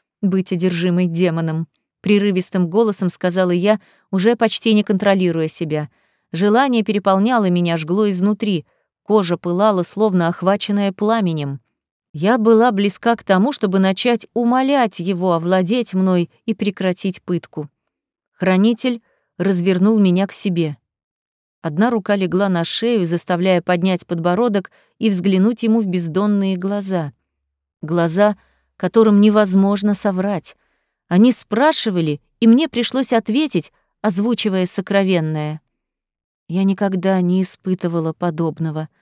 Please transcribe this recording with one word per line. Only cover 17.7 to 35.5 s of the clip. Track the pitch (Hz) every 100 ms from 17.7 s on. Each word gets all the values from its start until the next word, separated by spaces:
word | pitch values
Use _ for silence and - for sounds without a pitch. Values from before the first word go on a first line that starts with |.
| _ _ _ _ _ _
Хранитель | - 185 185 214 226 254 233 _ _ _ -
развернул | 185 185 175 180 196 220
меня | 196 175 190
к |
себе. | - 208 170 156 143 _ _ _ _ _ _ _ _
Одна | 165 151 233
рука | 233 185 202
легла | 185 175 196
на | 180
шею, | 165 - 233 233 170
заставляя | 170 - 175 185 180
поднять | - 180 190 175 -
подбородок | 170 170 180 240 202 185 _ _ -
и | 220
взглянуть | 185 185 185 202 233
ему | 226 226
в | 202
бездонные | 180 170 151 208 202 190 185
глаза. | 190 202 190 185 147 - _ _ _ _ _ _
Глаза, | 151 170 170 170 208 208 _ _ _ -
которым | 185 226 220 202
невозможно | 208 214 202 190 196 202 208
соврать. | 202 208 185 196 185 - - _ _ _ _ -
Они | 180 240
спрашивали, | - - 214 294 311 220 180 160 147 _ -
и | 226
мне | 240 320
пришлось | 240 233 262 247
ответить, | 226 - 233 311 175 - _ _ _
озвучивая | 214 180 220 233 214 190
сокровенное. | 180 - 185 196 190 180 156 156 151